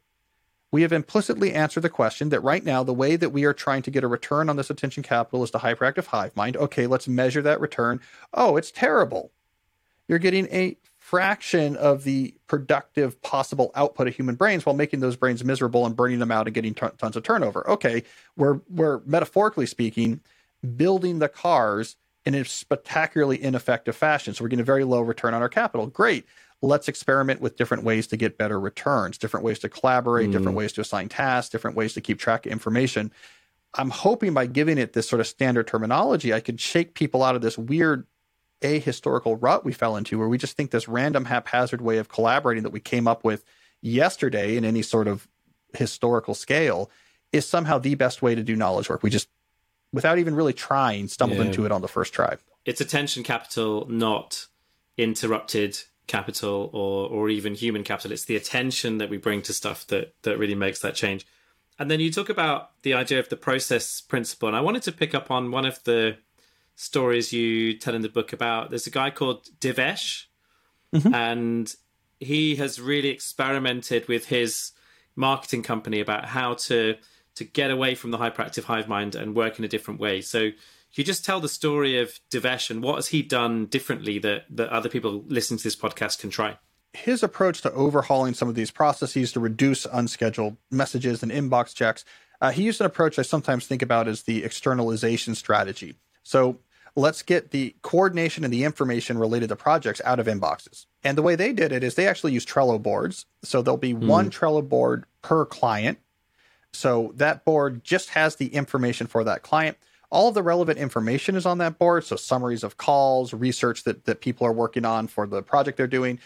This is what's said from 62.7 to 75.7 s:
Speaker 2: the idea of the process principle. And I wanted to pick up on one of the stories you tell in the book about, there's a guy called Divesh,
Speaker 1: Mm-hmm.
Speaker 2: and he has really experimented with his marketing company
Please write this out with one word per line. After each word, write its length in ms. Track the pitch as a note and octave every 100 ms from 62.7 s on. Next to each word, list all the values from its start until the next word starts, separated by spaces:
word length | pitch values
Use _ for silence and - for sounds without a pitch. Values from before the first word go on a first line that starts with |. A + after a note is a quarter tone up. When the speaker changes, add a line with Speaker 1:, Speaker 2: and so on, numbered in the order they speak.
| _
Speaker 2:
the 100 | C#3
idea 260 | B2+ B2 C3+
of 100 | B2
the 60 | A#2
process 640 | - C3 - A#2+ - -
principle. 460 | - C3 A2+ - A2
And 80 | A2
I 60 |
wanted 220 | D3+ A#3+
to 80 | G3
pick 240 | E3+ D#3 C#3
up 160 | -
on 200 | B2+ B2
one 140 | B2+ C3
of 180 | B2+ -
the 320 | A#2 A2 G#2+ _ _ _ _ _ -
stories 580 | - D3 B2+ A#2+ A2+
you 440 | A#2 A#2 A2+ A2+ A2
tell 180 | - A#2
in 60 |
the 80 | A2
book 220 | A#2 G#2+
about, 360 | - A#2 A2+ A2+
there's 180 | A#2+ -
a 40 |
guy 180 | C#3 C3+
called 400 | C#3 C3+ B2+ - -
Divesh, 640 | C3+ B2+ C3 G3 - - - _ _ _ _ _ -
Speaker 1:
Mm-hmm. 180 | D#3+ E3 B2+
Speaker 2:
and 600 | A#2 A#2 A#2 A#2 A2 - _ _ _ -
he 380 | C3 D3+ D#3 C#3+
has 220 | C#3 A#2+
really 300 | B2 C#3+ C#3
experimented 960 | C3 - - C3+ C#3 C3 B2 - A#2+ A#2
with 200 | A#2 -
his 460 | B2+ A#2 - - - _ _ _ -
marketing 480 | C3+ C3+ - B2
company 360 | A2